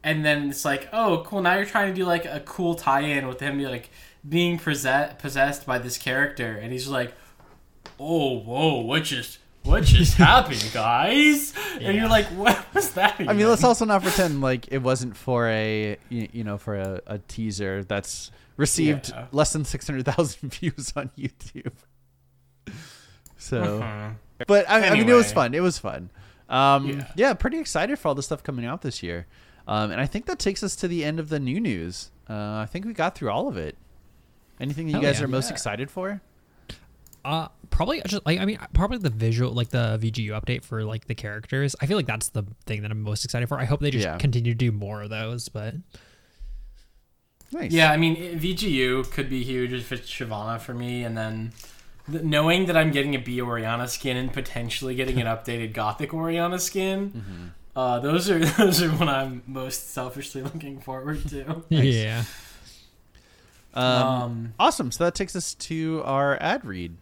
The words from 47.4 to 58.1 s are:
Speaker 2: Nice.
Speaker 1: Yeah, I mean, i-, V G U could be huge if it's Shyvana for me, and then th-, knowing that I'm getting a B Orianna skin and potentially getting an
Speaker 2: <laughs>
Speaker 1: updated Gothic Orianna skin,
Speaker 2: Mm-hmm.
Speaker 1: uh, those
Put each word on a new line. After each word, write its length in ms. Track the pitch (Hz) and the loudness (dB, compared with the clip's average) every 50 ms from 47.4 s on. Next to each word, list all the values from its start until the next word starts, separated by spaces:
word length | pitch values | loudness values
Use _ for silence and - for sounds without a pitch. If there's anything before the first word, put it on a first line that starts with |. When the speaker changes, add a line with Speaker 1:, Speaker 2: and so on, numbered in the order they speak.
| - _ 262 | -16 _ -10
Speaker 2:
Nice. 180 | 339 - - | -8 -4 0
Speaker 1:
Yeah, 200 | 165 165 160 156 | 6 6 6 6
I 60 | 151 | 6
mean, 180 | 160 165 165 165 | 6 4 2 2
i-, 200 | 165 175 175 170 | 0 -4 -8 -6
V 160 | 160 156 185 185 | -4 -2 -2 -2
G 160 | - 214 196 | -2 0 0
U 340 | 147 131 127 127 127 131 127 - | 2 2 2 2 2 0 -2 -2
could 180 | - - 131 123 | -4 -4 -4 -2
be 140 | 135 131 120 | -2 -4 -4
huge 300 | 131 127 127 123 123 127 | -4 -2 -2 -2 -2 -4
if 180 | 123 113 - | -6 -6 -8
it's 180 | 131 117 - - | -8 -10 -8 -12
Shyvana 500 | - - 127 113 107 104 107 110 117 113 | -10 -10 -8 -8 -6 -6 -6 -6 -6 -8
for 140 | - - 123 | -8 -10 -8
me, 300 | 120 120 123 123 123 120 | -8 -6 -6 -6 -6 -6
and 140 | 113 113 | -6 -4
then 340 | 113 110 110 110 110 110 113 - - - - - - - - - - - - | -4 -4 -4 -6 -6 -8 -8 -10 -14 -20 -20 -20 -20 -20 -20 -20 -18 -12 -8
th-, 140 | 147 160 160 | -6 -4 -2
knowing 420 | 156 151 147 156 165 170 185 190 | 2 2 4 4 4 4 4 4
that 100 | 170 170 | 4 4
I'm 140 | 160 156 160 | 4 4 4
getting 220 | 143 143 139 147 143 | 2 2 0 0 -2
a 60 | 123 | -4
B 220 | - 123 123 123 | -4 -4 -4 -4
Orianna 460 | 123 120 117 113 110 113 117 117 120 120 | -2 -2 -4 -2 -2 -2 -2 -2 -4 -6
skin 260 | - - - 135 123 | -6 -6 -4 -4 -2
and 140 | 127 131 127 - | -2 -2 -4 -4
potentially 600 | 131 123 - - 120 117 120 - - 135 131 127 | -4 -6 -6 -6 -6 -6 -4 -6 -6 -6 -4 -4
getting 240 | 127 131 131 123 127 | -2 -2 0 0 0
an 80 | 117 | 0
Speaker 2:
<laughs> 80 | 113 113 | 0 -2
Speaker 1:
updated 380 | 110 - - 120 117 113 107 107 | -4 -4 -6 -6 -4 -6 -6 -4
Gothic 400 | 113 107 107 110 - 147 135 165 | -2 -2 -2 -2 -4 -6 -6 -4
Orianna 440 | 160 165 165 165 170 170 175 180 180 | -4 -2 -2 0 0 0 -2 -2 -4
skin, 520 | 180 - - 196 185 190 190 196 202 202 | -4 -4 -2 -2 -2 0 -2 -2 -4 -6
Speaker 2:
Mm-hmm. 340 | 202 117 101 98 92 85 87 85 - - - - - | -8 -10 -12 -10 -12 -12 -12 -14 -16 -16 -20 -10 -4
Speaker 1:
uh, 240 | - 127 127 123 120 | -2 0 0 0 0
those 300 | 127 143 | 0 0